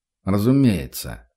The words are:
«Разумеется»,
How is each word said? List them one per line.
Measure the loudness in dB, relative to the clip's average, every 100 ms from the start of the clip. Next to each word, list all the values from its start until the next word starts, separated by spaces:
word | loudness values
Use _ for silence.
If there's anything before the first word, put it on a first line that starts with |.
| _ _
«Разумеется», | -4 0 2 4 4 2 -4 -12 -14 -14 _